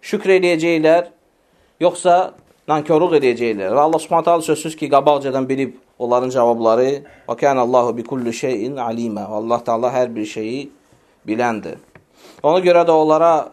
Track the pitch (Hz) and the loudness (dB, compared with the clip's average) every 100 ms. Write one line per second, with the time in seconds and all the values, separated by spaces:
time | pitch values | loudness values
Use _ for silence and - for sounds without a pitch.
0 | - 202 190 190 180 170 165 165 156 170 | -6 -6 2 2 2 0 0 2 4 2
1 | 175 _ _ _ _ _ _ _ 170 175 | 0 _ _ _ _ _ _ _ -2 0
2 | 185 175 185 - _ _ - 151 147 160 | 2 2 2 -6 _ _ -4 -4 2 2
3 | 175 160 131 117 117 107 95 117 151 160 | 4 2 2 0 -2 -2 0 2 2 0
4 | - 175 160 170 160 151 165 156 151 139 | 0 -2 2 0 0 -4 -4 -6 2 2
5 | 147 147 135 131 131 135 131 - _ _ | 4 0 0 -4 -2 -2 -4 -8 _ _
6 | 123 120 127 127 120 117 113 117 127 143 | -2 0 0 0 2 2 2 2 0 -2
7 | 147 - - 117 143 135 120 127 120 113 | -10 -20 -12 -2 0 0 2 2 2 -2
8 | 113 135 120 113 139 120 113 139 117 117 | -6 -6 -6 -4 -4 -4 -6 -6 -6 -6
9 | 117 104 101 107 113 117 120 113 123 127 | -6 -6 -8 -8 -2 -4 -2 -2 -2 -2
10 | 127 113 107 - 110 127 143 _ _ _ | -4 -4 -10 -8 -8 -8 -12 _ _ _
11 | _ _ - 110 120 110 85 80 _ - | _ _ -8 -4 -2 -4 -8 -16 _ -20
12 | _ _ - - 147 175 180 175 165 160 | _ _ -20 -4 0 2 4 4 4 4
13 | 156 156 170 160 123 | 4 4 4 2 -2